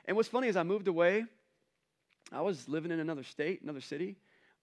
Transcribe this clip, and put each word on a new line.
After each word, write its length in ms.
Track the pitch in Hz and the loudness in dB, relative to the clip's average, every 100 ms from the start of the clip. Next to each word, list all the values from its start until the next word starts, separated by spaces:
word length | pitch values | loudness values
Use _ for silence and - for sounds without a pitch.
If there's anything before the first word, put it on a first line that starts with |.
| - | -2
And 120 | 202 | 0
what's 120 | 220 | 2
funny 180 | 240 254 | 2 2
is 80 | 180 | 2
I 80 | |
moved 240 | 170 208 196 | 2 0 0
away. 380 | 170 175 202 233 - _ _ _ _ _ _ _ _ - | 4 6 4 0 -10 _ _ _ _ _ _ _ _ -12
I 100 | 131 | -4
was 260 | 180 156 120 | -2 -2 -4
living 240 | 156 165 | -4 -2
in 80 | 165 | -2
another 240 | 160 151 | -2 -4
state, 380 | 127 - 147 190 | -8 -4 -4 -4
another 200 | - 143 | -6 -10
city. 340 | - 143 185 196 _ _ _ _ | -8 -6 -6 -8 _ _ _ _